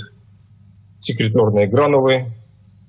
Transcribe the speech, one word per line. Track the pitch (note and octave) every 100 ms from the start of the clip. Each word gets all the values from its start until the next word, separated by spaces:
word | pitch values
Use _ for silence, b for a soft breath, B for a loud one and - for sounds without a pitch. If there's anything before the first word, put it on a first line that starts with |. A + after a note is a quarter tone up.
| - - _ _ _ - - - - -
секреторные | - A2+ A2+ A#2 G#2+ G2+ G2+
гранулы, | B2 D3 C#3 C3 B2+ B2 - - _ _ -